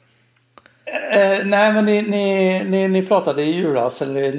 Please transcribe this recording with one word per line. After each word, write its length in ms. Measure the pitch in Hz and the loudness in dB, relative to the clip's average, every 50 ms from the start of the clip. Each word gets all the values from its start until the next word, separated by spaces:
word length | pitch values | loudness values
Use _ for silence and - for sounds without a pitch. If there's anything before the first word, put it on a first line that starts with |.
| _ _ _ _ _ _ _ _ _ _ _ - - _ _ _ - - - - - - 226 | _ _ _ _ _ _ _ _ _ _ _ -20 -20 _ _ _ -14 -12 -10 -10 -6 0 2
Eh, 320 | 202 196 196 196 196 196 | 2 4 4 2 0 0
nej, 280 | 196 202 202 208 214 214 | 0 2 2 4 4 2
men 120 | 214 214 | 2 2
ni, 160 | 208 208 208 | 2 2 0
ni, 640 | 214 214 202 202 202 196 196 190 190 185 185 185 202 | 0 -2 -2 -2 0 0 0 2 2 2 0 0 -2
ni, 220 | 190 190 190 190 190 | -2 0 0 0 2
ni 180 | 190 190 190 | 0 0 0
pratade 360 | 185 214 190 185 165 127 139 147 | 2 0 0 0 0 -2 -2 -2
i 80 | 156 165 | -2 -2
julas 460 | 175 185 165 143 127 117 123 123 - | -2 -2 -2 0 0 -2 -2 -4 -6
eller 200 | 151 139 135 139 | -6 -6 -4 -4
i 100 | 139 135 135 | -4 -4 -4